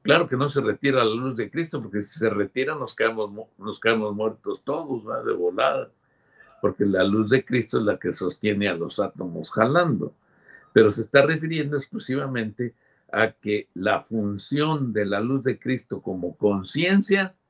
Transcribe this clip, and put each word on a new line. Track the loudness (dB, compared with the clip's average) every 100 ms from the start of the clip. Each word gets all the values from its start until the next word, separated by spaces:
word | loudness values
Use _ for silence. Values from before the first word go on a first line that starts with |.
Claro | 6 4 4
que | 0
no | 0
se | 0
retira | 0 0 2 2
la | 2 0
luz | -4 -6
de | -6
Cristo, | -6 -6 -8
porque | -6 -6
si | -6 -2
se | -2
retira | 0 -2 -2 -4 -4
nos | -10 -2
quedamos | -2 -2 -6
mu-, | -8 -16 _
nos | -12 -2
quedamos | 0 2 0 -2
muertos | -4 -4 -8 -8
todos, | -6 -6 -4 -8 -6
¿verdad? | -6 -4
De |
volada, | -2 -2 0 0 0 -8 _ _ _ _ _ -20 -4
porque | -4 0 0
la | 2
luz | 2 2 2
de | 2
Cristo | 2 -2 0 0
es | 0
la | 0
que | -4
sostiene | -4 -6 -2 -2 0 0
a | -2
los | -4 -4
átomos | -4 -4 -8 -8 -6
jalando. | 2 4 4 2 0 -2 _ _ _ _ -20 _
Pero | 6 8
se | 6
está | 4 4 4
refiriendo | 2 -2 -2 -2 -4
exclusivamente | -6 -10 -4 -4 -2 -4 -4 -4 -6 _ _ _ _
a | 0 0
que | 0 -2 -2 -2
la | -4 0 0
función | -2 -4 -2 -6 -4 0 0 0 -2
de | -2 0
la | -2
luz | 0 0
de | -2 -4
Cristo | -4 -4 -4 -8
como | -6 -6 -8 0
conciencia | 0 0 -2 0 4 4 4 2 0 _ _